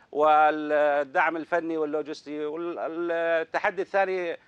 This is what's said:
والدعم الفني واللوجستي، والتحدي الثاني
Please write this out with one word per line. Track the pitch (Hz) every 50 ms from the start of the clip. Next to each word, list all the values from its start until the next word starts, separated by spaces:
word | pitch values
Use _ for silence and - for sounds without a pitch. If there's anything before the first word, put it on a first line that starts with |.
| _ _
والدعم | - 143 151 156 151 151 156 151 156 156 151 151 151 147 151 147 143 147 147 135 131 185 160 160 160
الفني | 165 151 - 180 170 160 165 165
واللوجستي، | 160 156 147 147 151 147 143 147 - - 143 151 151 151
والتحدي | 151 147 165 170 175 165 104 107 143 160 170 170 170 170 165 165 165 165 160 165 - - 165 - 208 190 185
الثاني | 185 - - 196 196 185 185 185 175 170 151 - _